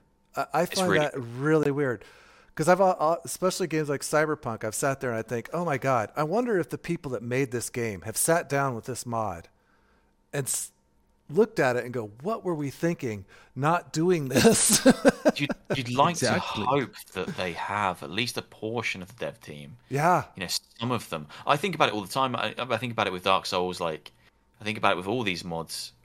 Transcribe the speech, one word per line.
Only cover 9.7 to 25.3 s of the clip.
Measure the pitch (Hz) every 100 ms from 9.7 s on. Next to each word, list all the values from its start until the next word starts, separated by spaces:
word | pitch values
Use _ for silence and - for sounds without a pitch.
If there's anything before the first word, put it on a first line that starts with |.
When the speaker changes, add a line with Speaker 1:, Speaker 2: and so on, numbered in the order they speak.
| _ _ _ _ _ _
Speaker 1:
and | 143 135
s-, | - - _ _ _ _ _ -
looked | 147 220 220
at | 135 123
it | 120
and |
go, | 123 107 110
'What | 170 226
were | 185 160
we | 143
thinking | - 170 170 127 104 - - - 131
not | 143 143 -
doing | 156 175 175 135
this?'" | 131 226 214 - 214 269
<laughs> | - 277 - - -
Speaker 2:
You'd, | 143 - _ 143
you'd | 120
like | 123 160 170
Speaker 3:
Exactly. | 123 170 - -
Speaker 2:
to | 104
hope | 139 107 - -
that | 95 87 -
they | 92
have, | 82 - 101 101 90
at | 71
least | 95 120 -
a |
portion | - - 110 120 107 98
of | 87 -
the | 78
dev | -
team. | - 73 71 - _
Speaker 1:
Yeah. | 135 165 170 - -
Speaker 2:
You |
know, | 90 - - -
some | 120
of | 117 -
them. | 80 76 - -
I | 147
think | 202 160
about | 131
it |
all | 104
the | 95
time. | 135 131 120
I, | 110 -
I | 123 113
think | 123
about | 113 101
it |
with | 90
Dark | 98 95 -
Souls, | 92 90 87
like, | 85 78 - _ _ _ _ _
I | 104
think | 107
about | 101
it | 87
with | 95
all | 127
these | 104